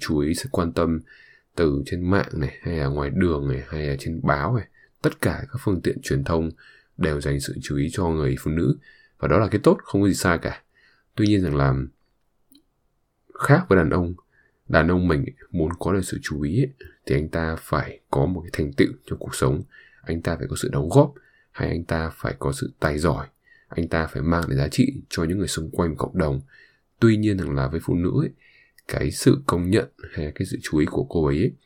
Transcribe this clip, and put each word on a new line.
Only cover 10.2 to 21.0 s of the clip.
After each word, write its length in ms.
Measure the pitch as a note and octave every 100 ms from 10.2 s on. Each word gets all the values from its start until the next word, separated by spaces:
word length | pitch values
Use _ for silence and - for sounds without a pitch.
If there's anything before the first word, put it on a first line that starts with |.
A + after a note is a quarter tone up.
| F#2 E2
cả. 240 | - - _ _ _ _ _
Tuy 120 | - G#2
nhiên 160 | G#2
rằng 140 | E2+ C#2+
là 180 | C#2 C2 B1+ - _ _ _ _ _ _ _ _ _ _ _ _ _
khác 300 | - - D3+ F#3
với 80 | F#2
đàn 140 | D#2
ông, 240 | F2+ F2 - _ _ _ _ -
đàn 200 | D#2+ E2
ông 200 | F2+ F2+
mình 160 | D2 B1+ - -
muốn 200 | F2 D#2 E2
có 140 | E2
được 120 | G2
sự 140 | F2+ -
chú 200 | - D2
ý 200 | D2 G#2+
ấy, 100 | C#3 - - - -
thì 80 |
anh 140 | C#2 D#2
ta 280 | E2 D#2+ D#2+
phải 420 | - D2 - - _
có 160 | C2+ D2+
một 140 | F2+
cái 100 | E2
thành 200 | - C#2+
tựu 160 | - - - -
trong 120 | -
cuộc 160 | -
sống, 280 | - B2+ - - - - _
anh 200 | - E2
ta 140 | F2 D#2+
phải 100 | -
có 60 | -
sự 120 | -
đóng 160 | C#2 D#2
góp, 260 | B2+